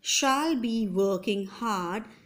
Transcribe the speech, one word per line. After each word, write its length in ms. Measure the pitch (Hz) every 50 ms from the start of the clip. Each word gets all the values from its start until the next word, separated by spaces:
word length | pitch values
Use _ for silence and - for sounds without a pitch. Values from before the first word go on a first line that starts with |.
shall 540 | _ - - - - 269 262 277 302 330 330
be 320 | 254 220 240 226 226 226 202
working 600 | 180 185 196 196 196 180 185 - 208 196 196 190
hard 560 | - - 233 233 208 190 180 170 180 214 220 - - - -